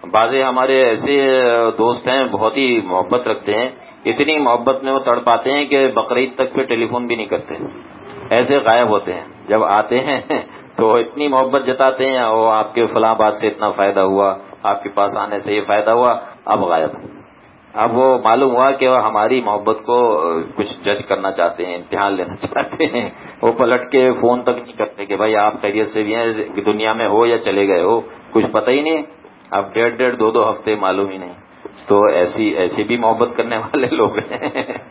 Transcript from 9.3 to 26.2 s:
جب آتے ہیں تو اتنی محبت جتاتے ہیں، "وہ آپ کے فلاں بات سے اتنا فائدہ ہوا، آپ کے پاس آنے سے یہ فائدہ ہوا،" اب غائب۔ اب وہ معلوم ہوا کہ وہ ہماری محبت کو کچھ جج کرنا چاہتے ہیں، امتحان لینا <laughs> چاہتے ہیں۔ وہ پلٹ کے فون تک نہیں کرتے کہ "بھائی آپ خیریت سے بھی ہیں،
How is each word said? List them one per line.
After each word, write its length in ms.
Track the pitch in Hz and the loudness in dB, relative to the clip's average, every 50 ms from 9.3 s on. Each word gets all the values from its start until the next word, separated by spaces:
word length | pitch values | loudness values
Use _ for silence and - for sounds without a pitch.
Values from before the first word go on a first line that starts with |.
| - - - - | -18 -20 -4 0
جب 160 | 101 110 104 | 0 2 2
آتے 360 | 82 98 104 107 - 123 123 | 4 2 2 2 2 0 -2
ہیں 220 | 135 151 139 123 104 - 156 123 - - - - - - - - | 0 -2 -4 -4 -4 -4 -6 -6 -6 -8 -18 -20 -20 -14 -4 0
تو 180 | 117 110 107 | 2 4 4
اتنی 320 | 120 113 101 - 139 147 147 | 2 0 -2 -4 -4 -4 0
محبت 380 | 135 131 131 131 135 139 123 120 | 2 2 0 2 0 -2 0 -2
جتاتے 420 | 131 131 135 131 131 127 131 135 | 0 2 2 2 2 2 -2 0
ہیں، 140 | 131 127 120 | 0 0 0
"وہ 280 | 113 110 113 110 113 | 2 2 2 2 2
آپ 240 | 110 107 107 - - | 2 2 0 -2 0
کے 100 | 117 117 | 0 0
فلاں 300 | 110 - 113 110 110 113 | 2 2 2 2 2 2
بات 180 | 110 113 107 107 | 4 2 0 2
سے 140 | - - 107 | 0 -2 -4
اتنا 220 | 101 - 107 104 | -2 0 -4 -4
فائدہ 300 | - - 98 101 98 101 | 0 0 0 2 2 2
ہوا، 360 | 95 95 98 98 101 98 95 95 - - - - - | 2 2 2 2 2 2 0 -2 -10 -18 -20 -6 -2
آپ 200 | 104 101 - - | -2 -2 -2 -4
کے 60 | 101 | -8
پاس 280 | 101 101 101 101 98 104 | -2 -2 -2 -2 -2 -4
آنے 220 | 101 104 104 98 | -6 -4 -6 -8
سے 140 | 98 107 104 | -4 -2 -2
یہ 80 | 104 98 101 | -2 0 0
فائدہ 240 | 104 104 104 110 | 0 0 2 2
ہوا،" 280 | 113 120 123 123 113 - - - - - _ | 2 4 4 2 0 0 -6 -14 -20 -14 _
اب 140 | - 104 107 | -2 0 0
غائب۔ 300 | 95 87 85 - 80 73 - - - - - - - - - - - - - _ _ - - | 0 0 0 0 0 -2 -6 -10 -16 -18 -20 -20 -20 -20 -20 -20 -20 -20 -20 _ _ -14 -4
اب 240 | 110 110 120 120 123 | -2 -2 0 2 2
وہ 200 | 131 135 131 123 107 | 4 4 4 4 4
معلوم 320 | 110 113 123 139 135 123 | 2 4 4 4 2 4
ہوا 160 | 123 127 135 | 4 2 2
کہ 180 | 139 - 131 127 | 2 2 2 2
وہ 80 | 127 127 | 2 4
ہماری 440 | 107 110 110 104 107 110 127 131 | 2 2 0 0 2 2 2 0
محبت 360 | 120 104 104 104 101 107 110 - - | 0 0 -2 -2 0 -2 -2 -2 -2
کو 380 | - 123 120 123 117 107 78 80 85 82 82 80 - - | 0 2 2 2 2 2 0 0 0 -2 -2 -4 -6 -6
کچھ 260 | - 104 101 - - - | -6 -6 -6 -8 -6 -2
جج 220 | 101 104 101 - - | -2 -2 -2 -2 -4
کرنا 240 | 98 95 98 98 | -4 -2 -2 -4
چاہتے 340 | 95 - 85 85 82 - 87 | -2 0 0 0 0 -4 -8
ہیں، 100 | 90 87 | -6 -6
امتحان 380 | 87 85 - - 92 101 101 98 | -10 -8 -6 -4 -2 0 0 -2
لینا 220 | 92 90 - - | -2 -4 -8 -8
<laughs> 60 | - - - | -10 -10 -6
چاہتے 380 | - 131 135 - - - 165 | -4 -4 -4 -4 -4 -4 -4
ہیں۔ 240 | 151 - 123 113 - - - - - - - | -2 -2 -4 -6 -6 -10 -14 -20 -20 -10 -2
وہ 100 | - 117 | 0 0
پلٹ 400 | 117 117 131 117 123 123 - - | 2 2 2 2 2 0 0 0
کے 200 | - 135 127 127 | 2 4 4 4
فون 300 | 117 104 - 117 123 123 | 2 2 2 2 2 2
تک 80 | 120 123 | 0 -2
نہیں 280 | 120 117 - - - - | -2 -2 -6 -14 -6 -4
کرتے 280 | 107 104 - - 101 | -4 -4 -4 -12 -8
کہ 100 | 101 101 | -6 -2
"بھائی 200 | 95 107 110 110 | -2 0 2 2
آپ 260 | 104 101 107 104 - | 2 2 2 0 0
خیریت 260 | - 104 101 110 110 104 | -4 -2 0 0 -2 -2
سے 160 | - 110 107 | -2 -4 -2
بھی 120 | 104 110 | -2 -2
ہیں، 180 | 117 | -2